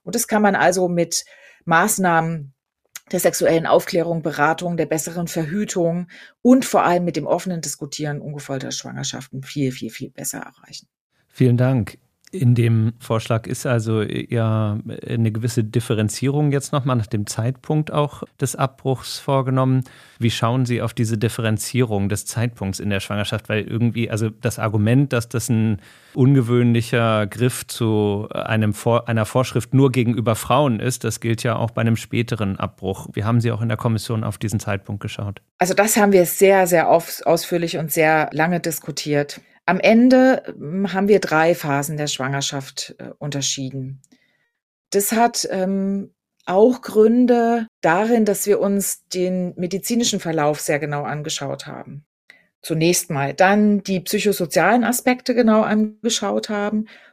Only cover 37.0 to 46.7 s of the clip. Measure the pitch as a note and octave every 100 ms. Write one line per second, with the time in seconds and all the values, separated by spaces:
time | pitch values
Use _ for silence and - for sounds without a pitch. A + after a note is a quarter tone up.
37 | E3 - - E3 - F3 E3+ E3 D#3 -
38 | D#3 D#3 D3+ C#3+ D#3+ F3 E3+ D#3+ - C#3+
39 | - D3 C#3+ - _ _ - F#3 F3+ A3+
40 | B3 C4 C4 B3+ - - C#3+ F#3 G3 F#3
41 | G3+ G3+ - D#3 D#3+ E3+ D#3 C#3+ C#3+ D3+
42 | D3 - C3 C#3 C#3 C#3+ C3+ - - -
43 | B2 - D3 C#3 C3+ - C3 C3+ C3 C3+
44 | _ _ _ _ _ _ _ _ - G3+
45 | G3+ A3+ A#3+ A#3+ - F#3+ F#3+ G3 G3 G3
46 | G3 _ _ _ - F#3 A3+